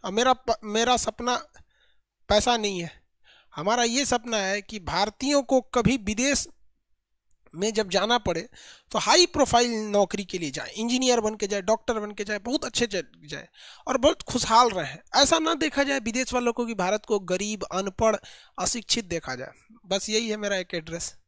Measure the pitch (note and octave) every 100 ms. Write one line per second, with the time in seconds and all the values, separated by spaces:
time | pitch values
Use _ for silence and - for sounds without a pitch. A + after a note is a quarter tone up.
0 | G3+ G3+ B3+ B3+ - A3+ G#3+ G#3 A#3 B3
1 | - A3 A#3+ B3 - - - _ _ _
2 | _ _ _ G#3 A3+ A#3+ G#3 F#3 E3+ -
3 | _ _ _ _ _ - E3+ A#3+ A#3 A#3+
4 | C#4 B3 A#3 A3+ F#3+ G3+ G3+ G#3+ E3 E3+
5 | G#3 - C4 D4 C4+ C4 - - G#3 C4
6 | G3+ G#3 C4 C#4 - - - _ _ _
7 | _ _ _ _ _ D#3 G3+ G#3+ G3+ F#3
8 | G3+ A#3+ G#3 E3 A3 - - - _ A3
9 | - D4 F4 - C#4 A#3+ A#3+ A3+ G#3+ G3+
10 | G3 G3+ F#3 F#3 D#3+ C3+ - - A3+ B3
11 | B3+ A#3+ G#3+ G#3+ G3+ G3+ F#3+ A3 - A3+
12 | G#3 G3+ G3+ G#3 G#3+ C#4+ - - A#3+ F#3+
13 | D#3 E3 D3+ D3 - _ - - - B3+
14 | C4 F4+ - B3 - A3+ B3 F#3 C#3+ C#3+
15 | - - C#4 E4 D#4+ E4 D#4 - C#4 C#4
16 | A3 A3+ C4 B3+ A#3+ A#3 A#3 A3 F3+ G#3
17 | - G#3 F#3 F#3 G#3 G#3+ - F3+ G3 -
18 | A3 G#3 - - - - F3+ A#3+ G#3+ -
19 | F#3+ E3 - B2+ B2+ - _ - F3+ G3
20 | - A3 A#3 G#3+ G#3 G3 F3+ F3 D#3+ E3
21 | - -